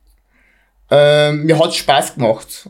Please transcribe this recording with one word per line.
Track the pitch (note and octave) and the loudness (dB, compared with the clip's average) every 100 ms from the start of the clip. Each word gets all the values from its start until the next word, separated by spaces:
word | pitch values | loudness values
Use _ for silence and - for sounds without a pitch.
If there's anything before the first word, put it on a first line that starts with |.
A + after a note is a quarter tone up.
| _ _ _ _ _ _ _ _ - | _ _ _ _ _ _ _ _ -2
ähm, | C#3+ D3 D3 D3 D3+ D#3+ | 2 4 2 0 -2 0
mir | D#3 | 0
hat's | E3+ - | 0 -2
Spaß | - C#3 - - | -2 0 -2 -4
gemacht. | A2+ A2 - - | -2 -2 -6 -20